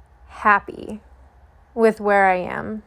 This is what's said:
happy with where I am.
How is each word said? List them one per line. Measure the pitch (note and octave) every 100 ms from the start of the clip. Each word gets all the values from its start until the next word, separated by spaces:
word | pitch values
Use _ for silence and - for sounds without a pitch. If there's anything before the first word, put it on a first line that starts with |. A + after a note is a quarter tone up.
| - _ -
happy | - A3 G3+ - - - G#3+ - - - _ _ _ _ A#3+
with | A3+ A3
where | G#3 G3+ F#3+
I | F3+
am. | F3 - G#3 G#3+